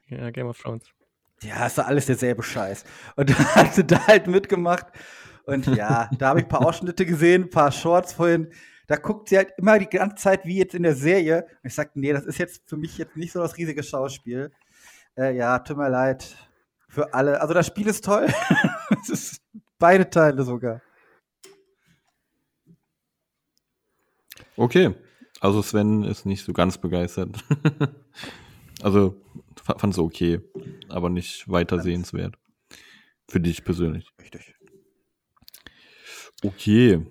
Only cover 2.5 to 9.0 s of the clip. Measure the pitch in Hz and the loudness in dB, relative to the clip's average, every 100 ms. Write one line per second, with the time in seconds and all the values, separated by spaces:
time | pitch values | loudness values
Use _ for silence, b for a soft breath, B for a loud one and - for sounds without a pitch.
2.5 | 127 98 101 B B B - 139 139 - | -6 -8 -8 B B B -2 2 4 4
3.5 | - 156 - 151 170 - 214 180 185 190 | 4 4 2 4 4 6 6 6 0 2
4.5 | 185 175 175 - B B B B B - | 0 0 -2 -4 B B B B B -6
5.5 | 139 131 123 104 117 113 127 135 160 - | -4 0 0 0 0 -2 -2 2 2 0
6.5 | 147 156 165 175 175 180 165 170 185 180 | 0 0 0 -6 -4 -2 2 4 4 4
7.5 | 165 143 - 165 175 180 - 170 165 160 | 2 2 2 2 2 0 0 2 2 -2
8.5 | b b b - 147 | b b b -4 -4